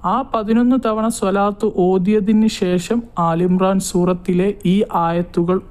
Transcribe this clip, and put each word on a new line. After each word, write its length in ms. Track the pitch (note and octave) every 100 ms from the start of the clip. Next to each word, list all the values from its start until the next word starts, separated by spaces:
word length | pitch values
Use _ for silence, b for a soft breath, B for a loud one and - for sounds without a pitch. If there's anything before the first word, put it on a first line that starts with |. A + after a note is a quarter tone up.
ആ 120 | F3+ A3+ C4+
പതിനൊന്ന് 500 | A3+ G#3 A3+ B3 B3+
തവണ 260 | A3+ G#3+ A3
സ്വലാത്ത് 600 | A3+ G3 G3 G3+ G3+ A3 G3+
ഓതിയതിന് 720 | F3+ F#3 F3+ G#3+ G3+ A3 A3
ശേഷം 440 | - F#3 F3+ F3 A#3+ A#3 -
ആലിമ്രാൻ 560 | E3+ E3 F3+ F#3 F#3+ F#3+
സൂറത്തിലെ 640 | - F3+ F3+ F3+ - F3+ G3 G3+
ഈ 120 | F3 F#3+ G#3+ F3
ആയത്തുകൾ 640 | E3 E3+ F3 - E3+ F#3 -